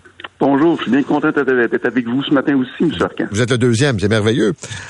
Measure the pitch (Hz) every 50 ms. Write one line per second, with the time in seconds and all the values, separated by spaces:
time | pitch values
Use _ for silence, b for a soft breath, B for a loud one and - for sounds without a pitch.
0 | _ - - - - - - _ - - - - 156 170 160 - - - 117 143
1 | 143 - 156 147 147 156 151 147 139 131 131 123 117 113 - 127 - 127 110 127
2 | 120 117 120 139 135 - 151 135 123 156 143 131 127 127 - - 190 160 104 85
3 | 95 90 - - - - 104 104 123 117 131 117 123 123 117 107 147 147 123 92
4 | 92 101 113 110 101 113 113 160 226 208 156 B B B B B B B